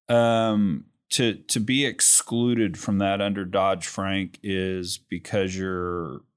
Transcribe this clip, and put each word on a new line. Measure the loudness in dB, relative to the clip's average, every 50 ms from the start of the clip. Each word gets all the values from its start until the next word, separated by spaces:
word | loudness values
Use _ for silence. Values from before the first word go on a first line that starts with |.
| _ 2
Um, | 4 4 6 6 4 2 2 2 2 2 2 2 0 -4 -8 _ _ _ _ -4
to, | 0 2 2 2 0
to | -2 -6 -4 -2 -2
be | 0 0 0 0 0
excluded | 0 0 2 4 4 4 4 2 0 -2 0 2 2 2 2 0 0 -2 -4
from | -4 -2 0 2
that | 2 2 2 0
under | 0 -2 -2 -4 -4
Dodd-Frank | -2 0 2 2 2 2 0 -4 -10 -6 -4 -4 -2 -2 -2 -4 -6 -10 -10
is | -6 -4 -2 -2 -2 -2 -2 -4 -6 -6 -8 -10
because | _ -10 -10 -10 -8 -4 -2 0 0 0 -2
you're | -4 -4 -4 -4 -4 -4 -4 -6 -6 -6 -8 -10 -14 _ _ _